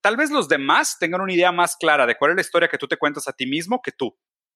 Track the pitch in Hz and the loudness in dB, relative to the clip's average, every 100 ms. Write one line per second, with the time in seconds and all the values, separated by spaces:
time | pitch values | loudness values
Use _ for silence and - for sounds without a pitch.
0 | 202 233 302 294 151 147 139 185 302 - | -2 0 0 0 0 0 2 2 2 -2
1 | 165 180 190 175 180 175 175 - 160 147 | -4 -4 -2 2 2 2 0 0 2 4
2 | 120 113 143 180 - 170 165 139 139 165 | 2 2 2 0 0 0 0 -2 -6 -4
3 | 147 147 139 - 127 147 165 151 - - | -4 -4 -10 -8 -6 -4 -4 -6 -6 -6
4 | 120 _ _ _ _ | -8 _ _ _ _